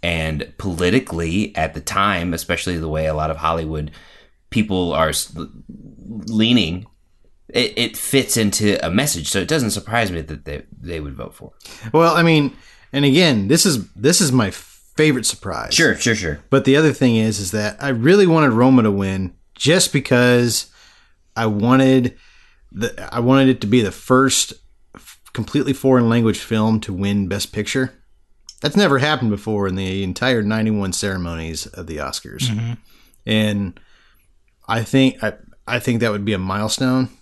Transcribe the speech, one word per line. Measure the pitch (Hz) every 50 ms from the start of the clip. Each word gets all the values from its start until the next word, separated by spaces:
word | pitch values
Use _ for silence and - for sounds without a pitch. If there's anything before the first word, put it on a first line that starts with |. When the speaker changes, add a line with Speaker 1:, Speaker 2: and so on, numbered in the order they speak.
| -
Speaker 1:
And | 87 85 82 78 78 80 73 69 - -
politically, | _ - 101 87 78 90 87 92 127 127 - 85 82 85 82 85 98 107 - -
at | - 78 78 -
the | 90 85
time, | - - 95 98 104 98 87 87 90 85
especially | 82 - - 87 - - - 90 82
the | 80 78
way | 78 78 78
a | 78 78
lot | 76 76 78
of | 78
Hollywood | 78 80 80 82 82 82 78 80 78 76 76 - - - - - - _ _ _ _ _ _
people | - 117 104 107 98 92 90 85 76
are | 73 80 78
s-, | 76 - - - - 78 - - - - - - - - - - - - - - - 110 -
leaning, | - 113 107 107 113 123 120 95 80 85 92 107 - _ _ _ _ _ _ _ _ _ _ _ _
it, | - 117 123 - -
it | 117 120 113 -
fits | - - - - 139 127 - - 120
into | 110 104 98 - 107 104 98 - -
a | 82
message. | 87 104 139 147 - 87 76 -
So | - 98
it | 90 -
doesn't | 151 160 127 110 -
surprise | 101 - - 110 120 117 101
me | 90 82 78
that | 73 76 73 -
they, | 73 71 73 - _ - -
they | - 82 85 80
would | 73 71 67
vote | - 62 - -
for | - - - - _
it. | - - - - - 113 -
Speaker 2:
Well, | 151 165 165 160
I | 170 165
mean, | 170 160 156 147 135 - - - - - - _ _ -
and | 139 143
again, | 143 131 160 185 165 135 107 98 98
this | 135 170 -
is, | 202 156 117 92 - _
this | - 101 139 175 -
is | 196 147 123
my | 131 113 95
favorite | - - - - - _ _ _ _ - 151 156 143 123 107
surprise. | - - - - 101 85 - 113 - -
Speaker 1:
Sure, | - 165 139 104
sure, | - - 123 113
sure. | 104 92 80 76 73 - _
Speaker 2:
But | - 139 135
the | 131 135
other | 143 160 156 127
thing | - 135 127 117
is, | 110 110 110 107 98
is | 101 90
that | 101 107 104 104 - - -
I | 139
really | 131 113 113 147 180 208 202
wanted | 180 160 160 151 139
Roma | 113 110 123 131 135 127 113
to | 110
win | 101 98 98 95 95 95 95 87 - _ _ _ _
just | - - 135 160 185 180 - -
because | 147 127 - 135 123 123 123 123 120 120 120 113 - - - _ _ _ - _ _ _ _ _ _ _ _ _
I | 113 117
wanted | 113 104 101 101 120 127 131 135 131 131 131 123 117 - - _ _ _ - _ _ _ _ _ _ -
the, | - 110 120 - - - - -
I | 120
wanted | 117 120 131 135 135 131
it | 131 - -
to |
be | 104 107 127 113
the | 95 87
first | - - - 131 127 135 135 - - - - - - _ _ _ _ _ _ _
f-, | - - - - _ _ - _
completely | - 110 - - 147 131 139 135
foreign | - - 135 131 127 120 113
language | 113 120 117 113 101 -
film | - - 117 110 107 110 110 107 107
to | - 95
win | 90 98 101 101 101 98 87
Best | 95 101 - - -
Picture. | 110 104 - - 135 131 127 - _ _ _ _ _ _ _ _ _ _ - - _ -
That's | 147 -
never | 196 208 175 139 131
happened | 127 151 156 143 123 110
before | 104 98 - 110 110 104 101 98
in | 92
the | 95 95 92 95 98 98
entire | 92 90 - - 127 127 117 107
ninety-one | 101 110 110 110 110 107 104 101 95 92
ceremonies | - - 104 95 95 90 85 85 82 82 80 80 76 -
of | - - - 87 80
the | 82 76
Oscars. | 71 67 - - - - 50 - 131 127
Speaker 3:
Mm-hmm. | 110 107 117 117 120 - _ _ _ _ _ _ _ _ _
Speaker 2:
And | - 110 110 107 107 104 101 101 92 - - - _ _ _ _ _ _ _ _ _ _ _ _ _ _ _ _
I | - 110 113 110
think, | - - 135 135 131 131 - -
I, | 107 - - - - - _ _
I | - 120 123
think | - - 120 113
that | 113 117 104
would | 104 101
be | 107 107
a | 92
milestone. | 92 92 95 104 107 107 - - 135 127 127 131 127 117 - _